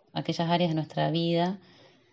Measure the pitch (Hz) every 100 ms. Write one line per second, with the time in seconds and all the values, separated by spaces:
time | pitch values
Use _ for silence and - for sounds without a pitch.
0 | _ 160 160 165 165 175 175 156 151 160
1 | 151 165 170 170 180 202 - - - _
2 | _